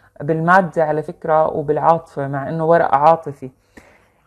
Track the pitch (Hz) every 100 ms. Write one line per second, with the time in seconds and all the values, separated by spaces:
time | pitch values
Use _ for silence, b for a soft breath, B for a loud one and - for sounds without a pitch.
0 | b - 147 160 165 190 180 170 151 151
1 | 151 - 165 156 156 165 147 147 151 165
2 | - 151 139 139 139 165 160 170 - 139
3 | 151 160 151 135 127 _ b b b b
4 | b b